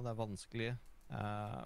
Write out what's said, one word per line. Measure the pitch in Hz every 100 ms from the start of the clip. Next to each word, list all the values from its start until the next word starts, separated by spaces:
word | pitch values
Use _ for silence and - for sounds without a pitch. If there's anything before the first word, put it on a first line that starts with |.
det | 123
er | 110
vanskelig, | 110 98 - 113 113 120 - - -
eh, | 120 104 104 104 -